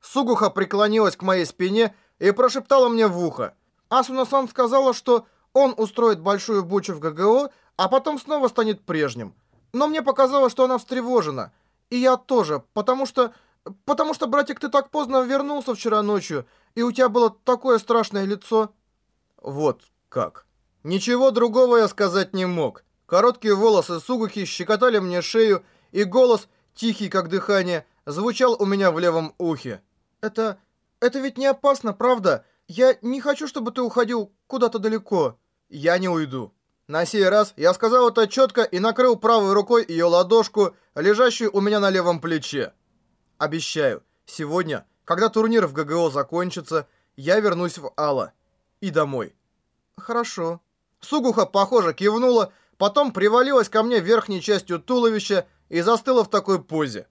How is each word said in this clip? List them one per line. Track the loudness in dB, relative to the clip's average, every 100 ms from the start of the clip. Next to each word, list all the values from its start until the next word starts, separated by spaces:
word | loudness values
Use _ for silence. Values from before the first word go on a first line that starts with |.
Сугуха | -4 -4 0 0 0
преклонилась | -2 -4 0 0 2 0 0
к |
моей | -2 -2 -2
спине | -4 -2 0 0 -2 _ _
и | 0
прошептала | 2 2 0 0 4 4
мне | 4 0
в | 0
ухо: | -4 -4 -10 _ _ _ _
«Асуна-сан | 0 0 -4 -2 -2 -2
сказала, | -2 0 2 2
что | 0 0 0 0 _ _
он | 2 2 2
устроит | -4 0 0 2
большую | 0 -2 0 -2
бучу | 0 -4 -4
в | -8
Г | -8
Г | 0
О, | 2 2 0 _ _ -4
а | 0
потом | 0 0 -8
снова | -4 -2 -2
станет | 0 -2 -4
прежним. | -6 -4 -4 -6 -14 _ _ _ _
Но | -2 -2
мне | -2
показалось, | -2 2 2 4 2
что | 2
она | 0 0
встревожена. | -4 -6 0 0 0 -6 -10 _ _ _ _
И | 0
я | 2 2
тоже, | 0 -2 0 -4 _
потому | -6 -2 -2 -2
что... | 0 -2 _ _ _ -20 -18 -6
Потому | -2 -2
что, | -2 -2
братик, | 0 -2 -6
ты | -2
так | -2 -2
поздно | -6 -2 0
вернулся | 0 -2 -2 -6 -6
вчера | -6 -2 -2
ночью, | 0 -4 -4 -8 -10 _ _
и | -4
у | -4
тебя | 0 0
было | 2 0
такое | 0 -2 -2 2 0
страшное | 2 0 0 -4 -4
лицо». | -6 -2 -2 -2 _ _ _ _ _ _ _
Вот | -12 -2 -2 -2 _ _ _
как. | -6 -6 -8 _ _ _ _
Ничего | -6 -6 -2 2 2
другого | 2 0 2 4 4
я | 2
сказать | 0 0 0 -2
не | -4
мог. | -4 -2 -4 -6 _ _ _
Короткие | 2 2 0 0
волосы | 2 4 4 2 -6
Сугухи | -4 -4 -4 -6
щекотали | -8 -8 -2 2 2 2
мне | -2 -4
шею, | -2 2 4 2 _ _ _
и | -4
голос, | 0 4 4 4 0 _ _
тихий | -6 -4 -4 -2
как | -2 -2
дыхание, | -4 0 0 0 -4 -8 _
звучал | -10 -4 -4 0 0 2
у | 0
меня | 2 0
в | 2
левом | 0 0 -4 -6
ухе. | -4 -4 -8 -14 _ _ _ _
«Это... | -8 -4 -6 -6 _ _ _ _
это | -2 -2
ведь | -8 -2
не |
опасно, | -2 0 0 0 -2
правда? | -2 0 0 0 -2 _ _ _
Я | 0 2 2
не | -4 -6
хочу, | -2 -4 -4
чтобы | -8 -6
ты | -4
уходил | -4 -2 -2 -2 -6 _ _
куда-то | -2 -2 0
далеко». | -4 -4 -2 -2 -2 -4 _ _ _
«Я | -4 0 0
не | 0
уйду». | -2 -4 -8 -12 _ _ _ _
На | -4
сей | -2 2 4
раз | 4 2 2
я | 0
сказал | 2 2 4 4
это | 2 0
чётко | 2 2 2
и | -2 0
накрыл | -2 2 2 2
правой | 4 4 4
рукой | 0 2 2 2
её | 0 2
ладошку, | 4 4 2 2 0 -2 -2 _
лежащую | -2 0 4 2 2 -2
у | 0
меня | 0 2
на | 2
левом | 0 0 -2
плече. | -2 -6 -4 -6 -8 _ _ _ _ _ _ _
«Обещаю, | -4 -4 -6 -2 -2 -2 _ _
сегодня, | _ -12 -6 -4 -4 -8 _ _
когда | -6 0 0
турнир | 2 2 2 0
в |
Г | -2
Г | -4
О | 0 0
закончится, | -2 -4 -4 -4 -8 -6 -6 -6 _ _ -12
я | 0 2
вернусь | 2 -2 -4 -6
в | -12
Ала. | -4 -2 -2 -4 _ _ _ _ _
И | -4
домой». | -2 -2 -4 -8 _ _ _ _ _ _ -20
«Хорошо». | -6 -4 -4 -6 -6 -8 _ _ _ _
Сугуха, | -4 -2 0 0
похоже, | 0 0 2 2 0
кивнула, | 0 -2 2 2 2 0 _ _ _
потом | 0 2 0
привалилась | 0 2 2 4 2 2
ко | 0
мне | 2 0
верхней | 2 0 0 -8
частью | -2 -2 -2 -8
туловища | -2 0 2 0 -2 -4 -4 _ _
и | -2
застыла | 2 0 2 0
в | 2
такой | -2 0 -4
позе. | -2 -4 -4 -6 -16